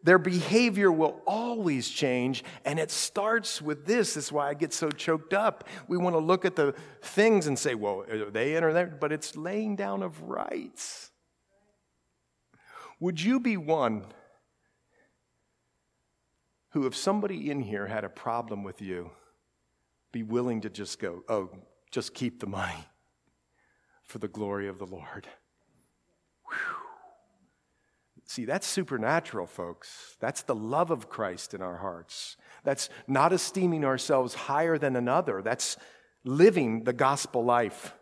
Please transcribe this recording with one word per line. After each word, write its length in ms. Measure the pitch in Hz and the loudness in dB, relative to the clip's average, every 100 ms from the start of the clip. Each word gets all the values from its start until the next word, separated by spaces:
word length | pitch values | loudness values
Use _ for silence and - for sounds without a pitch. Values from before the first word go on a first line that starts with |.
their 160 | 165 180 | 8 8
behavior 720 | 170 180 143 220 240 196 196 | 8 0 4 4 4 6 4
will 280 | 160 160 - - | 6 2 0 -2
always 600 | 208 240 233 185 135 113 | -2 -2 0 0 0 -2
change, 560 | - 139 127 123 127 - - | 0 2 2 0 -2 -8 -10
and 140 | - 151 | -4 -2
it 140 | 156 | -2
starts 680 | - - - 208 233 208 - | -2 -2 0 0 0 -2 -6
with 260 | 151 147 147 | -4 -4 0
this. 280 | 240 202 | 2 2
That's 160 | 151 139 | -2 -2
why 180 | 147 143 | -2 -2
I 60 | |
get 180 | 147 160 | -2 -2
so 180 | - 160 | 0 -2
choked 440 | 143 - 160 156 | -2 0 0 0
up. 300 | 196 220 - - - - | 2 2 -2 -16 -16 -4
We 80 | 180 | 0
want 180 | 180 | 2
to 60 | 165 | 2
look 240 | 160 185 | 4 4
at 100 | 185 | 4
the 200 | 170 143 139 - - | 4 2 2 -12 -16
things 460 | - - 220 208 151 | -4 4 6 6 4
and 100 | 131 | 0
say, 160 | 151 | 0
"Well, 280 | 117 104 98 | 0 -2 -4
are 280 | - 110 104 | -4 -4 -2
they 240 | 107 131 | 0 0
in 80 | 160 | 2
or 100 | 165 | 4
there?" 140 | 165 175 | 4 0
But 240 | 147 147 | -2 -2
it's 260 | 151 - 156 | -2 -6 -8
laying 380 | 165 208 214 | -4 -4 -2
down 300 | 196 196 196 | -2 -2 -2
of 180 | 185 156 | -4 -8
rights. 880 | 160 - - - - - - - - _ _ _ _ _ _ _ _ _ _ _ _ _ _ _ - - - - | -8 -6 -4 -6 -8 -12 -12 -12 -18 _ _ _ _ _ _ _ _ _ _ _ _ _ _ _ -20 -20 -20 -4
Would 200 | 175 165 | -4 0
you 200 | 185 262 | 2 2
be 160 | 240 202 | 2 0
one 560 | 151 160 123 107 98 - - _ _ _ _ _ _ _ _ _ _ _ _ _ _ _ _ _ _ _ _ _ _ _ _ | 0 2 4 0 -6 -20 -20 _ _ _ _ _ _ _ _ _ _ _ _ _ _ _ _ _ _ _ _ _ _ _ _
who, 160 | 151 131 | -2 -2
if 80 | |
somebody 560 | - - 208 202 180 143 | -2 0 0 -2 -4 -4
in 120 | 143 | -4
here 240 | 104 104 101 | -4 -4 -4
had 180 | 110 | -4
a 60 | 101 | -6
problem 520 | - - 117 113 101 | -8 -4 -4 -4 -8
with 180 | 101 - | -10 -12
you, 300 | 98 90 85 - _ _ _ _ _ _ _ _ _ | -10 -8 -10 -18 _ _ _ _ _ _ _ _ _
be 100 | 120 | -10
willing 380 | 110 117 123 113 | -2 0 0 -2
to 100 | 104 | -4
just 300 | 98 98 - | -8 -10 -6
go, 240 | 98 87 - | -8 -8 -4
"Oh, 220 | 107 92 92 - _ _ | -4 -4 -12 -20 _ _
just 240 | 131 120 | -8 -8
keep 240 | - 123 - | -6 -6 -4
the 80 | 101 | -8
money 400 | 98 92 82 80 _ _ _ _ _ _ _ _ _ _ _ | -6 -6 -8 -16 _ _ _ _ _ _ _ _ _ _ _
for 140 | - 110 | -16 -10
the 100 | 104 | -8
glory 400 | 101 104 101 98 | -6 -4 -4 -6
of 100 | 92 | -8
the 80 | 92 | -12
Lord"? 400 | 92 76 - - - _ _ _ _ _ _ _ _ _ _ - | -12 -14 -16 -18 -20 _ _ _ _ _ _ _ _ _ _ -10
Whew. 280 | - - - - - - - _ _ _ _ _ _ _ _ _ - - | -6 -6 -8 -12 -18 -20 -20 _ _ _ _ _ _ _ _ _ -20 -12
See, 160 | - | -8
that's 220 | 117 175 - | -2 -2 -2
supernatural, 800 | - 175 131 113 165 - 107 87 | -2 -2 0 2 2 0 -8 -8
folks. 720 | - 87 85 - - - - | -8 -8 -10 -18 -20 -20 -6
That's 240 | 113 - | -4 -4
the 120 | - | -4
love 360 | 117 110 143 170 | -4 0 0 2
of 180 | 151 - | 0 -4
Christ 460 | - 104 90 - | -4 -4 -4 -10
in 80 | 98 | -8
our 140 | 92 87 | -8 -6
hearts. 600 | 98 85 85 - - - - - | -6 -8 -12 -14 -14 -14 -20 -6
That's 240 | - 139 - - - | -2 -2 -4 -10 -2
not 260 | 135 160 | 4 4
esteeming 520 | 185 - 196 180 160 | 4 0 2 2 2
ourselves 500 | 139 131 - 139 123 | 2 0 2 2 2
higher 440 | - - 143 165 156 | -4 -2 2 2 2
than 180 | 143 127 | 2 2
another. 460 | 120 147 175 98 | 2 2 2 -2
That's 340 | 104 127 - - - - _ _ | -2 -2 -4 -6 -14 -20 _ _
living 580 | 127 139 196 180 123 113 | -4 8 8 8 2 2
the 100 | 117 | 0
gospel 520 | 123 135 139 - 123 | 2 2 2 -2 0
life. 500 | 120 120 110 - - - | 2 4 2 -4 -16 -18